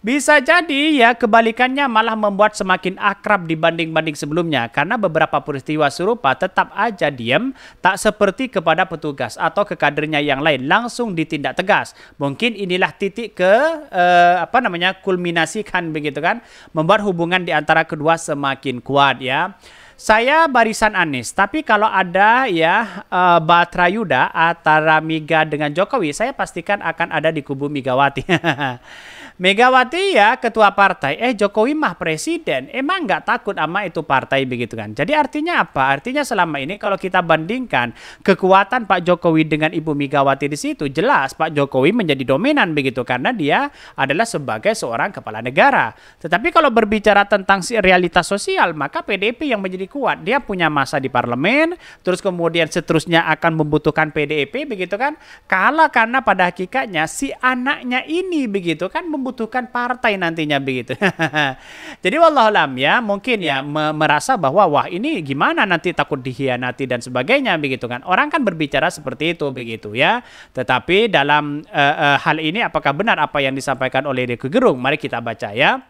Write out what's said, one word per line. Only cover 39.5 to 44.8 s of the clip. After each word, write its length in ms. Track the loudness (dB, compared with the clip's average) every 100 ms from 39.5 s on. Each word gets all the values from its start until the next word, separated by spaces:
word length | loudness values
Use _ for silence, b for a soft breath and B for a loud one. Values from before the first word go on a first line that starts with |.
| 0 -2 -2
Ibu 160 | -4
Megawati 560 | -4 -2 0 2 0 -2
di 80 | -6
situ, 320 | -8 -6 -6
jelas 480 | -2 2 2 0 -4
Pak 160 | -2
Jokowi 400 | 0 0 2 2
menjadi 320 | 2 0 -2
dominan 480 | 0 0 2 0 0
begitu 320 | 0 -2 -4
karena 320 | -4 -2 -2 -2
dia 320 | 0 0 -2 B B -4
adalah 240 | -2 0
sebagai 480 | -2 -2 -6 -2 -2
seorang 400 | -2